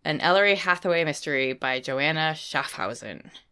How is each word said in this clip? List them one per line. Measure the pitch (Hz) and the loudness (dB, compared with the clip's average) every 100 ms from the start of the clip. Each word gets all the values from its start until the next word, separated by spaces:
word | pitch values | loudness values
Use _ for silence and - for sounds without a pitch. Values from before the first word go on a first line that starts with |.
an | - 151 | -4 0
Ellery | 165 190 202 196 | 4 6 6 4
Hathaway | 185 175 185 170 | 2 0 2 2
mystery | 160 143 - 139 131 | 0 -2 -2 0 0
by | 131 131 131 | -2 -2 -4
Joanna | 127 135 147 160 156 156 | -4 0 0 2 0 -2
Schaffhausen. | - 147 139 - 95 120 110 82 - - _ | -4 -4 -4 -6 -6 -6 -12 -14 -16 -20 _